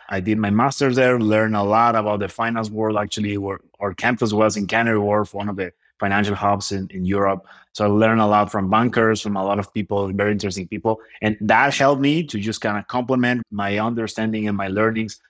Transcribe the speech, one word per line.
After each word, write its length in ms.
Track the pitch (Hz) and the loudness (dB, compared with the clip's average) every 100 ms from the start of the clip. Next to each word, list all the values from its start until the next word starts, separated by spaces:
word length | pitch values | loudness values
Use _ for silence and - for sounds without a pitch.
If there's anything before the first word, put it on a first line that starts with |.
| - | -8
I 100 | 98 | -6
did 180 | 92 107 | -2 0
my 100 | 101 | 2
master's 480 | 107 135 - 139 123 | 2 2 2 0 4
there, 240 | 127 123 | 4 4
learned 340 | 107 107 110 104 | 2 2 2 0
a 80 | |
lot 320 | 101 110 117 113 | 2 4 4 2
about 240 | 104 104 | 0 -2
the 80 | 98 | -4
finance 420 | - 113 117 107 | -4 -4 -4 -6
world. 280 | 107 110 107 | -4 -2 -2
Actually, 400 | 104 - 104 101 | -4 -4 -4 -4
where 240 | 98 95 _ - | -6 -8 _ -8
our 140 | 101 | -6
campus 400 | 90 117 123 113 | -4 -4 0 0
was 240 | 104 110 104 | 2 2 0
in 100 | 95 | -2
Canary 320 | 113 117 110 | 0 0 0
Wharf, 340 | 104 104 101 | 2 0 -2
one 140 | 101 101 | -6 -8
of 80 | 98 | -6
the 160 | 90 _ _ - | -8 _ _ -6
financial 320 | 101 101 104 | -2 0 0
hubs 380 | 98 101 101 - | 0 0 0 -2
in, 160 | 98 95 | -6 -6
in 160 | 95 90 | -4 -2
Europe. 400 | 101 98 92 - - _ | 2 2 0 -6 -20 _
So 120 | - 104 | -2 2
I 20 | |
learned 340 | 104 110 113 | 4 4 4
a 40 | 104 | 4
lot 260 | 104 101 | 4 2
from 200 | 107 95 | 0 0
bankers, 500 | 107 120 117 113 107 | 2 2 2 2 0
from 140 | 107 98 | -2 -4
a 80 | |
lot 160 | 95 101 | -2 -2
of 120 | 101 | -2
people, 400 | 110 95 101 98 | -6 -2 -2 -2
very 200 | 101 104 | 0 0
interesting 360 | 104 101 95 87 | 0 -2 -6 -8
people. 320 | 104 113 110 - - | -4 -2 -2 -6 -4
And 160 | 107 107 | -4 -2
that 340 | 107 113 139 139 | 2 4 4 4
helped 260 | 139 139 | 4 4
me 220 | 143 156 | 2 0
to 160 | 151 107 | -2 -4
just 200 | 107 107 | -6 -4
kinda 240 | 110 104 - | -4 -4 -4
complement 560 | 123 123 127 123 123 - | -6 -2 0 2 0 -4
my 260 | 101 101 104 | -4 -2 0
understanding 680 | 110 117 110 - 110 110 107 | -2 -2 -6 -4 -4 -2 -2
and 100 | 101 | -2
my 100 | 95 | -2
learnings 540 | 98 110 110 110 - | 0 0 0 -6 -10